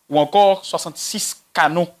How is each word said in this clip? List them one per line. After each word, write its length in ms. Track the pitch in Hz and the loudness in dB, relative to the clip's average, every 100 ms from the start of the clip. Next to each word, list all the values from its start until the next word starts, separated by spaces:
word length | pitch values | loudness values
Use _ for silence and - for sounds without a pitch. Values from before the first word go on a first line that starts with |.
| - | -4
ou 80 | 147 | 0
encore 480 | 147 202 202 190 - | 2 4 4 2 -2
soixante-six 760 | 175 170 147 - 214 - - _ | -8 -8 -12 -10 -8 -8 -10 _
canons 400 | - 156 165 175 _ | 0 2 2 -4 _